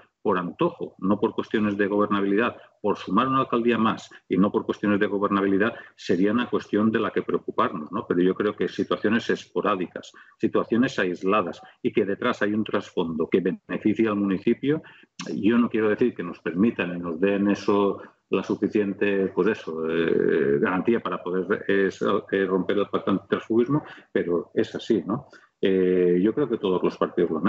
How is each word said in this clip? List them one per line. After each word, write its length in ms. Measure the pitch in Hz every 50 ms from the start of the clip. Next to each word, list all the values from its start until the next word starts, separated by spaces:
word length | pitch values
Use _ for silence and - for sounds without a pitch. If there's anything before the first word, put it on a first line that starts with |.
| - _ _ _
por 160 | - 107 98
antojo, 580 | 92 87 87 - - 165 - - - 80 73 - -
no 200 | - 95 104 101
por 140 | - 107 -
cuestiones 440 | - 98 - - 113 107 104 101
de 100 | 101 104
gobernabilidad, 680 | 95 104 101 104 101 101 98 98 98 98 104 120 117 - - - - _ _
por 160 | - 104 -
sumar 300 | - - - 92 110 127
una 140 | 135 131 131
alcaldía 360 | 131 - 127 120 117 120 117
más 320 | 110 110 110 95 - - - - - _
y 100 | - 98
no 140 | 92 98 104
por 140 | - 110 98
cuestiones 340 | - 104 - - 104 104 95
de 80 | 104
gobernabilidad, 640 | 95 101 98 101 98 101 98 98 98 98 92 107 120 - - - - _
sería 340 | - - - 101 85 98 104
una 180 | 107 123 120 113
cuestión 420 | - 92 - - - 104 107 110
de 80 | 107 113
la 120 | 107 95
que 100 | - 92
preocuparnos, 720 | - - - - - - - - 107 - - 82 76 73
¿no? 140 | 90 110 -
Pero 140 | - 90 87
yo 120 | 90 92 92
creo 220 | - 101 104 -
que 140 | - 92 87
situaciones 600 | - - 92 - - - - 104 110 120 - -
esporádicas, 840 | 95 - - - - 87 85 98 104 92 90 - - - - - - - - _ _ -
situaciones 580 | - 104 - 107 87 - 117 113 127 135 -
aisladas 640 | - 101 90 87 - - 95 101 92 87 82 - - - - - _
y 100 | - -
que 140 | - 117 101
detrás 360 | 98 101 - 117 123 117 -
hay 120 | 104 101 107
un 100 | 110 107
trasfondo 640 | - - 104 92 - - 101 87 82 80 78 80 -
que 120 | - 95
beneficia 680 | 87 92 85 - _ - 90 - - 107 101 - 113 110
al 60 | 101
municipio, 680 | 104 101 98 95 87 - 117 117 - - 135 151 160 - - - - - - _ - - - 82
yo 240 | 76 90 107 120
no 120 | 120 120 110
quiero 200 | - 110 110 107
decir 240 | 104 - 127 117 -
que 100 | - 87
nos 160 | 87 - -
permitan 560 | - 85 78 87 107 117 113 - 95 87 90
y 40 | 87
nos 200 | 87 87 82 80
den 300 | 92 98 101 98 101 101
eso, 520 | 98 - - - 104 101 101 98 95 - - - _ _ _ -
la 140 | 104 98 92
suficiente, 840 | - 104 - 104 92 - 107 101 98 95 - 107 101 98 98 95
pues 320 | 90 - 92 90 107 107 -
eso, 300 | - 85 80 80 80 80
eh, 720 | 82 85 82 82 - - - 87 87 82 69 69 69 71
garantía 420 | 98 98 90 90 - 120 117 110
para 200 | - 90 92 -
poder, 440 | - 87 90 95 90 90 107 - -
eh, 800 | - 98 98 98 92 - - 117 113 101 104 - - 98 98 98
romper 320 | 90 92 92 87 - 101
el 100 | 101 98
pacto 240 | - - 92 - -
antitransfugismo, 720 | 98 87 - - 104 92 - - 113 117 120 127 143 151 - - - - - _
pero 400 | - 104 85 85 87 82 - - -
es 200 | - 107 - -
así, 280 | - - - 120 98 -
¿no? 220 | 90 98 135 - - - - _ _ _ - -
Eh, 540 | 98 95 95 92 90 92 92 90 90 87 90
yo 120 | 92 110 107
creo 160 | - 147 117
que 80 | 113
todos 260 | - - 95 90 90 90
los 140 | 90 -
partidos 340 | - 87 78 - - 87 82
lo 60 | 82
han 100 | 78 78